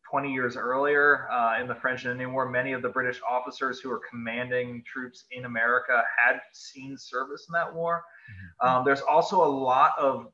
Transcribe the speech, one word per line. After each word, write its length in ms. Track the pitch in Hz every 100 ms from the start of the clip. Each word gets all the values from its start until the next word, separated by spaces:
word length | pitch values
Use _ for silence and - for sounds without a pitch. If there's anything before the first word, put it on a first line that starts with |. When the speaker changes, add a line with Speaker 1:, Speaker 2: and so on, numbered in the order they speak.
| -
Speaker 1:
twenty 240 | 139 139
years 240 | 131 123 120
earlier, 720 | 120 131 143 147 147 135 123
uh, 280 | 123 117 113
in 60 | 123
the 80 |
French 300 | 117 127 123
and 80 | 123
Indian 200 | 123 127
War. 160 | 131 123
Many 240 | 123 135
of 100 | 127
the 60 | 123
British 320 | 131 123 120 117
officers 520 | 123 139 - 135 123
who 80 | 131
were 120 | 110 -
commanding 760 | 120 113 120 123 123 123 120 -
troops 380 | 135 127 - _
in 140 | 127 127
America 540 | 117 117 123 123 123 - -
had 220 | 120 131 -
seen 440 | - - 135 135 135
service 500 | - 123 135 147 -
in 40 |
that 200 | 170 151
war. 300 | 165 170 170 - - - 95 92 -
Speaker 2:
Mm-hmm. 60 | 127
Speaker 1:
Um, 160 | 127
there's 160 | 135 135
also 440 | - 151 170 196
a 60 | 156
lot 440 | 135 131 131 151 -
of 300 | 139 120 117